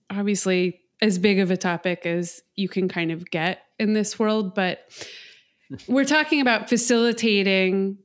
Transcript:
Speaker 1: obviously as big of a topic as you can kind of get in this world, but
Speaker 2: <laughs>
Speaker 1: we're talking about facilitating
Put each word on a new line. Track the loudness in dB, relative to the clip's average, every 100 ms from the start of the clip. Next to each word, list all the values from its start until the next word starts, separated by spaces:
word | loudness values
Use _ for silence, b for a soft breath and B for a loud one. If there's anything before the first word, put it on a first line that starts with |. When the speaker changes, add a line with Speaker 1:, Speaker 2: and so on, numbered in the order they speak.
| -10
Speaker 1:
obviously | -4 -2 0 0 2 0 -4 _ -2
as | 0 4
big | 4 4
of | 2
a | 0
topic | -2 -2 -2 -4
as | -2 -4 -4 -8 _
you | -6 -4
can | -2 -2
kind | -2 -4
of | -6 -6
get | -4 -2 -4 _ -4
in | 0
this | 0 0 -2
world, | 0 0 -2
but | -2 -4 -4 -12 B B B B B B B B
Speaker 2:
<laughs> | -14 -2
Speaker 1:
we're | 0
talking | 2 2 2 2
about | 2 0 0
facilitating | 0 2 2 2 2 2 2 2 2 2 0 -2 -6